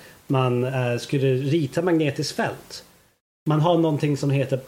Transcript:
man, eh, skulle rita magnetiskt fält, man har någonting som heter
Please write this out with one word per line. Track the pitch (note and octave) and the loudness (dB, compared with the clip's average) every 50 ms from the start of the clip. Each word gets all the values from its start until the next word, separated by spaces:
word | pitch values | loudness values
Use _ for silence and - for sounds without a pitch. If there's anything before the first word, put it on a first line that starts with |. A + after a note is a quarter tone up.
| - - - - - | -20 -20 -20 -14 -6
man, | - C#3+ C3 B2+ B2+ B2 B2 B2 | -2 0 2 2 2 2 0 0
eh, | B2+ C3+ C3 B2 A#2+ A#2+ A#2 | -2 -2 -2 -2 0 -2 -4
skulle | - - - C#3 C3 C3+ C3 | -4 -4 -2 0 2 2 0
rita | B2+ C#3+ C#3 C#3+ F3 D3 B2+ - E3+ E3+ | 0 0 0 0 0 -2 -2 -2 -2 0
magnetiskt | F#3 E3 D#3+ D#3 C#3+ C3+ - C#3+ - - | 0 2 2 0 0 -2 -2 -4 -6 -4
fält, | - A3 C3 A2+ - - - - - - - - _ _ _ _ _ _ _ _ _ - D#3 | -4 -4 -4 -6 -8 -14 -18 -18 -20 -20 -20 -20 _ _ _ _ _ _ _ _ _ -4 -2
man | D3+ D#3 | 0 2
har | D3+ F3 F3 E3 | 4 4 4 4
någonting | E3 D#3+ D3 C3+ D#3 D3 D3 | 4 2 2 0 0 0 0
som | C3+ - C#3+ | 0 0 0
heter | C3+ C#3 C3 C3 C3+ B2+ - | 2 2 0 0 -2 -4 -4